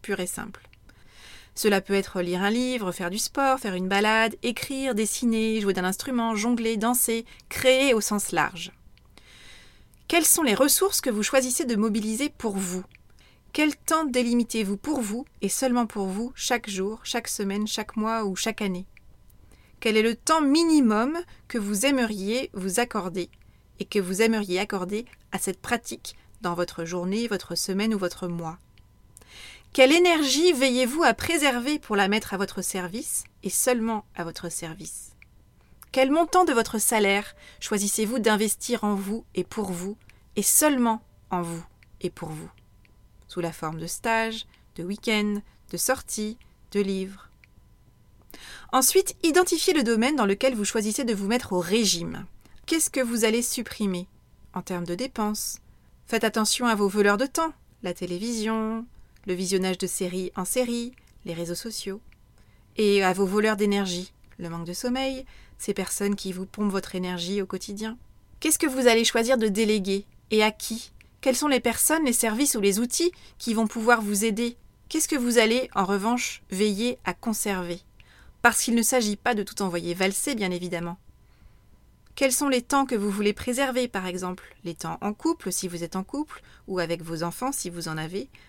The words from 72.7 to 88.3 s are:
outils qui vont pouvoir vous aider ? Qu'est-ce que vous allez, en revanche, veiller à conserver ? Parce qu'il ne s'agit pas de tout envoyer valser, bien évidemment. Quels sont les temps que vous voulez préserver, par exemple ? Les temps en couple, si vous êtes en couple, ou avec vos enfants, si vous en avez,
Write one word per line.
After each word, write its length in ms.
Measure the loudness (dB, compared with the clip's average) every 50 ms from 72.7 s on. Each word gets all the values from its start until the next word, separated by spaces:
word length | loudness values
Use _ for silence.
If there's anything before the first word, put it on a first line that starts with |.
| 2 2
outils 320 | 0 -2 0 0 0 -2 -2 -4 -14 -20 -18 -8
qui 160 | -4 -2 0
vont 140 | 0 0 0
pouvoir 340 | -2 0 4 4 4 4
vous 220 | 4 0 0 0 0
aider ? 320 | 0 0 0 -2 -4 -4 -8 -18 -20 _ _ -10 -4
Qu'est-ce 180 | -2 -2 0
que 80 | 0 0
vous 240 | 0 2 4 6 6
allez, 320 | 6 6 4 2 0 0 0
en 80 | 0 2
revanche, 580 | 2 0 0 2 0 0 0 -2 -6 -8 -12 -12 -8
veiller 480 | -2 0 2 2 2 0 -2 -2 -2 -2 -4
à 100 | -6 -6
conserver ? 640 | -4 -4 -4 -2 -2 -2 -2 -2 -2 -4 -6 -8 -8 -10 -18 -20 -20 -20 -20 -20 -20 -20 -20 -4 4
Parce 180 | 4 4 4 4
qu'il 140 | 2 2 2
ne 80 | 2
s'agit 320 | 2 4 2 2 2 2 -2
pas 220 | -2 -2 0 0
de 80 | 0 -2
tout 180 | -4 -4 -4
envoyer 320 | -4 -2 -2 -2 -4 -4 -2
valser, 400 | 0 0 0 0 -2 -2 -2 -2
bien 160 | -2 -2 -2
évidemment. 480 | -2 -4 -4 -6 -6 -6 -6 -6 -8 -12 _ -20 -20 _ -20 _ -20 _ -20 -20 -20 -20 _ -20 -20 _ -20 -20 _ _ _ -18 -2
Quels 160 | 0 2 2
sont 160 | 2 2 2 2
les 120 | 2 0
temps 260 | 0 2 2 2 2
que 100 | 2 0
vous 120 | -2 -2 -2
voulez 240 | -2 0 0 0
préserver, 540 | 0 -2 -4 -4 -2 -2 -2 0 0 -2 -2
par 200 | -2 -4 -6 -6
exemple ? 500 | -4 -6 -6 -6 -6 -8 -10 -14 -20 -20 -12 -12
Les 100 | -12 -10
temps 240 | -8 -8 -8 -8 -6
en 140 | -6 -6 -6
couple, 380 | -2 -2 -2 -2 -2 -4 -6
si 160 | -6 -6 -6 -6
vous 160 | -6 -8 -8
êtes 100 | -6 -6
en 80 | -6
couple, 400 | -6 -6 -6 -8 -8 -8 -12 -18 -20 -20 -20 -20 -12
ou 140 | -6 -4 -4
avec 220 | -2 -2 -4 -6
vos 200 | -6 -8 -6 -4
enfants, 300 | -4 -6 -4 -4 -4 -4
si 180 | -4 -4 -6 -8
vous 160 | -8 -8 -6
en 100 | -6 -6
avez, 320 | -6 -6 -6 -6 -8 -8 -8